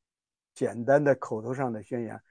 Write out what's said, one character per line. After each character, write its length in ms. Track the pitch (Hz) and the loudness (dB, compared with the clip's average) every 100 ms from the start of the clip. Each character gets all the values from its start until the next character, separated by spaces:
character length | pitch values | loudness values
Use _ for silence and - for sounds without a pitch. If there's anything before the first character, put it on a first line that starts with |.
| _ _ _ _ _ | _ _ _ _ _
简 300 | - 120 110 | -4 -4 -2
单 200 | 120 143 | 4 4
的 100 | 143 131 | 6 2
口 260 | - 110 | 0 -6
头 120 | 113 | -6
上 180 | 131 131 | -4 -4
的 120 | 107 | -6
宣 200 | 101 123 | -8 -6
扬。 160 | 110 110 _ | -6 -10 _